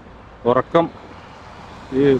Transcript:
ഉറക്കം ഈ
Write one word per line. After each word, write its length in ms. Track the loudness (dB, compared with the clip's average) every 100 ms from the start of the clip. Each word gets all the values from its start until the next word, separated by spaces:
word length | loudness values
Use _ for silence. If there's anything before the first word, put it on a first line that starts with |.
| -4 -20 -20 -4 0
ഉറക്കം 440 | 0 2 0 0 -6 -20 -20 -20 -20 -20 -20 -20 -20 -6
ഈ 260 | 2 2